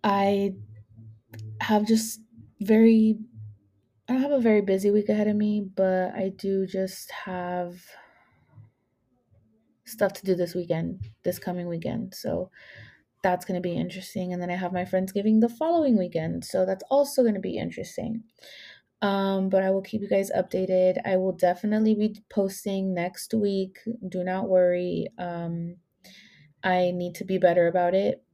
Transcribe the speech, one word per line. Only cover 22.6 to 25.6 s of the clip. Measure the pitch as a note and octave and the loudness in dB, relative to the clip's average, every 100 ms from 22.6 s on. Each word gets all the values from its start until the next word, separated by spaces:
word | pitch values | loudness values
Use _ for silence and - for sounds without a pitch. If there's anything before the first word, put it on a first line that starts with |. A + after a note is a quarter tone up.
| G#3 G3 F#3+ | -4 -2 -2
next | F3+ F3 F#3 - | -2 -4 -6 -4
week. | A3+ G3+ G3 F#3+ - - A3+ F#3 | -2 0 -2 -4 -8 -12 -10 -8
Do | F#3 | -6
not | F3+ F#3 F#3+ | -4 -2 2
worry. | F#3 F3+ F3+ F3+ E3+ E3 - | 4 4 2 -2 -4 -6 -8
Um, | F3 E3+ E3+ E3+ | -8 -6 -6 -6